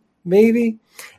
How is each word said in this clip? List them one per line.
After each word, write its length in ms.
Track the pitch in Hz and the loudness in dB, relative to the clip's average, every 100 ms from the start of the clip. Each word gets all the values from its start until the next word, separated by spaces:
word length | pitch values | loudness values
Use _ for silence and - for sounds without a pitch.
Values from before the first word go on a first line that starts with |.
| _ _ | _ _
maybe. 560 | 175 196 226 233 233 220 _ - - | -2 2 2 2 -4 -6 _ -20 -20